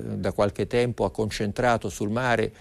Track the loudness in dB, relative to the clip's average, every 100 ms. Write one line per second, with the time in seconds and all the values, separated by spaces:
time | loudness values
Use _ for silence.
0 | -4 -4 -2 2 2 2 0 2 2 0
1 | -2 0 -2 -2 -2 0 2 2 0 -4
2 | -2 0 2 2 0 -4